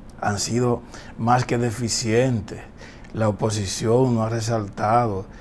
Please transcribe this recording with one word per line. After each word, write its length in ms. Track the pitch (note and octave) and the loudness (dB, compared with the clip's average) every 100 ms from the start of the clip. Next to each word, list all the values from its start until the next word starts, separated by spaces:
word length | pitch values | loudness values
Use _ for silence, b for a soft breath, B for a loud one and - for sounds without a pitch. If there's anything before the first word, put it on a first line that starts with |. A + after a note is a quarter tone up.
| - - | -18 -6
Han 180 | G#2+ G2+ | -4 -2
sido 440 | - A#2 B2 A#2+ - B B B | 0 0 2 0 -4 B B B
más 260 | A2+ B2 | 2 2
que 140 | A#2+ B2 | 2 0
deficientes. 1000 | A#2+ A2+ A#2 - A#2 A2+ C3 A#2 F2 - - - B B B | 0 -2 -2 -2 2 4 4 2 -4 -10 -14 -18 B B B
La 140 | - G#2+ | 0 0
oposición 840 | G2 A2+ G#2+ F#2 - A2+ A#2+ C3 | 2 0 0 -4 -2 2 4 4
no 80 | A#2 | 4
ha 60 | A2 | 2
resaltado 960 | A#2 A2 A2+ G2+ - G#2+ A#2 A#2+ F#2+ - B | 0 0 -2 -2 -2 2 4 4 -2 -8 B